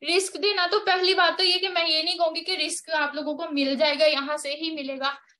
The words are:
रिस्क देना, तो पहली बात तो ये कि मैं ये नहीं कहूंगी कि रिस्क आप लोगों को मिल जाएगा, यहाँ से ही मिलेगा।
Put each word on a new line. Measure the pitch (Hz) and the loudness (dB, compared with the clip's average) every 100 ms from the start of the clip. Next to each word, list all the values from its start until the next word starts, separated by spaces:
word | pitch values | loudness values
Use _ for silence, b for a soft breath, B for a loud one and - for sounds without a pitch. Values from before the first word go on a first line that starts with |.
रिस्क | 285 359 370 320 | 0 0 0 -2
देना, | 403 392 349 | -2 0 2
तो | 403 | 0
पहली | 370 370 370 | 2 2 4
बात | 370 339 330 | 4 4 4
तो | |
ये | 370 359 | 2 2
कि | 381 | 0
मैं | 349 330 | 0 0
ये | 311 | 0
नहीं | 320 349 | 0 0
कहूंगी | 330 330 | 0 -2
कि | 330 359 | -4 -4
रिस्क | 311 - - | -4 -6 -4
आप | 311 285 285 | -2 -2 -4
लोगों | 302 302 | -6 -6
को | 330 | -4
मिल | 285 277 269 | -2 0 2
जाएगा, | 302 285 311 | 2 4 2
यहाँ | 277 277 302 | 2 -2 -4
से | 285 294 | -4 -6
ही | 320 | -6
मिलेगा। | 311 269 262 269 277 b b | -6 -8 -4 -4 -6 b b